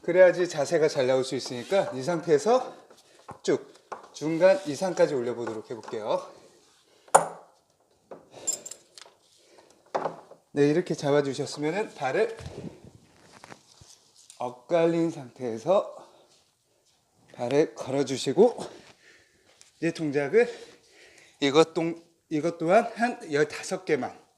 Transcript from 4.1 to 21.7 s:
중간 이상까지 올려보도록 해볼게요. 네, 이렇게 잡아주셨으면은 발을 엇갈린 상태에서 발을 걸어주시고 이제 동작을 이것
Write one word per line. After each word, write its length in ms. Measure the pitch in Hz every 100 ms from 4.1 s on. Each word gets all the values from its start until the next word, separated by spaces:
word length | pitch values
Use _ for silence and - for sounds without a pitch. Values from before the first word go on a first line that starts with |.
중간 440 | - 147 160 185 190 151
이상까지 480 | 139 185 165 165
올려보도록 560 | 143 120 117 117 110 -
해볼게요. 560 | 117 - 113 107 175 - - - _ _ _ _ _ - - - - - _ _ _ _ _ _ - _ - - - - - _ - - _ _ _ _ - _ _ _ - - - - - _
네, 180 | 143 143
이렇게 240 | 151 170
잡아주셨으면은 1000 | 165 147 147 139 127 131 147 151 180 220
발을 400 | - 135 156 226 - - - - - - - _ _ - - - - _ - - - _ _ _ -
엇갈린 720 | 123 123 - 170 170 170 165
상태에서 960 | 156 123 - 123 113 127 196 - - - _ _ _ _ _ _ _ _ _ _ _ _
발을 400 | - 120 143 160
걸어주시고 840 | - - 135 127 131 - 131 233 - - - - _ _ - _ _ _ _ - _
이제 160 | 165
동작을 560 | 165 156 139 139 202 240 - - - _ _ - - - _
이것 340 | 143 139 160